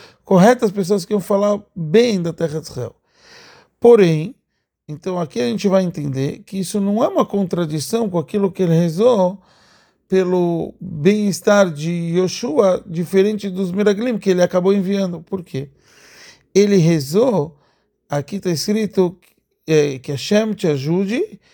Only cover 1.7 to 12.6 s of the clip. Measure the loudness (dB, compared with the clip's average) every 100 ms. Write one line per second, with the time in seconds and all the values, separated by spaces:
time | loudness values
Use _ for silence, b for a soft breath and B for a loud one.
1.7 | -10 2 4 4 2 -4 -4 -4 -4 -10
2.7 | -10 -10 _ _ B B B B B B
3.7 | _ 6 8 6 2 -4 -12 _ _ _
4.7 | _ -18 -12 -8 -6 -6 -4 -4 -2 0
5.7 | 0 -2 -4 -6 -4 -6 -8 -12 -8 -6
6.7 | -4 -2 0 -2 -2 -2 -2 -4 -4 -4
7.7 | -6 -4 -4 -4 -4 -4 -4 -4 -2 0
8.7 | 2 0 2 2 2 0 -4 b b b
9.7 | b b b -2 0 0 0 0 -2 -6
10.7 | -10 -14 0 2 2 0 -2 2 4 4
11.7 | 0 -4 -4 -2 0 -2 -2 -4 2